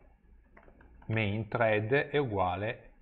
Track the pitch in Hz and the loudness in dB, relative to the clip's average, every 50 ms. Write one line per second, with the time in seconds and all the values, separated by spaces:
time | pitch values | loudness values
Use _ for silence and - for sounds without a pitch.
0 | - - _ _ _ - - - _ _ - - - - - - - - - - | -20 -20 _ _ _ -20 -20 -20 _ _ -20 -20 -20 -20 -20 -20 -20 -20 -20 -16
1 | - - 110 113 110 98 101 113 110 107 - 120 117 110 107 107 104 110 135 143 | -6 -4 -2 0 0 0 0 -2 -4 -2 0 2 2 4 4 2 2 2 0 0
2 | 151 147 - 143 147 123 104 98 92 90 90 90 101 110 127 - - - - - | 0 0 0 0 0 0 0 0 0 0 -2 -2 -4 -6 -6 -8 -12 -20 -20 -8